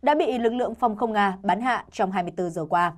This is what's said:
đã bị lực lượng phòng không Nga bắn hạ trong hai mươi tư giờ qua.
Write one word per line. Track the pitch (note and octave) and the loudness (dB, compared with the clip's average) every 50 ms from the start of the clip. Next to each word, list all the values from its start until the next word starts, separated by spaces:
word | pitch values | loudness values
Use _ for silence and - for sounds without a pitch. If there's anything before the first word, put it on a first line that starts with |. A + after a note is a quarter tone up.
| - | 4
đã | C4+ D4 | 4 4
bị | D4+ E4+ B3 B3+ A#3 | 4 2 0 0 0
lực | A#3 A3+ A3+ | 0 0 0
lượng | B3 B3 F#3+ A3+ | 0 -2 -4 -2
phòng | - - A#3+ G#3+ | 0 0 -2 0
không | G#3 B3 A#3 G#3+ | 0 -2 -2 0
Nga | G#3+ G3+ G3 F#3 F#3+ G3 | 2 2 0 0 -2 -2
bắn | G3 F3+ G3 | 0 0 0
hạ | A#3+ C4 A#3+ G3+ - - - | 2 -2 -2 -2 -4 -10 -4
trong | - A3 F#3+ F#3+ | -2 -2 0 0
hai | G3+ F3 | -2 -4
mươi | F3 E3+ | -4 -4
tư | E3+ F3+ F3 | -4 -4 -4
giờ | E3 F3+ D#3+ D#3 | -4 -6 -4 0
qua. | F3+ F3 F3 F3 E3 | 2 2 2 2 -2